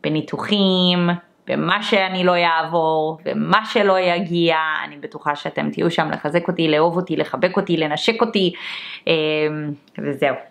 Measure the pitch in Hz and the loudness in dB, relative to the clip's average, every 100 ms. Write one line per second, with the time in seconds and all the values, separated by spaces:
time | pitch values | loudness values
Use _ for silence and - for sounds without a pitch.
0 | 151 156 147 170 - 208 190 185 180 180 | -2 -2 -4 -8 -2 2 2 4 2 4
1 | 175 175 - _ - 139 160 196 214 208 | 2 0 -6 _ -6 -2 0 -2 2 0
2 | 190 185 180 175 170 165 156 170 160 160 | 2 2 2 4 4 2 0 0 2 2
3 | 156 156 135 139 151 196 214 233 202 185 | 0 -4 -6 -4 2 0 2 2 4 4
4 | 185 175 180 170 165 160 160 156 151 147 | 2 0 0 2 2 2 0 -4 -8 -12
5 | 147 151 147 143 156 151 147 147 165 170 | -14 -6 -4 -4 -4 -4 -4 0 0 0
6 | 156 - 147 170 170 175 160 151 165 170 | -2 -2 0 0 0 0 2 4 2 0
7 | 180 151 151 - - 196 190 165 156 151 | -2 -2 -2 0 0 0 0 0 0 0
8 | - 220 226 214 180 - - - - - | 0 0 0 2 0 -2 -12 -12 -12 -6
9 | - 160 156 156 151 151 151 143 _ - | 0 2 2 0 0 -2 -6 -8 _ -8
10 | 143 139 143 127 - | -6 -2 -2 -2 -10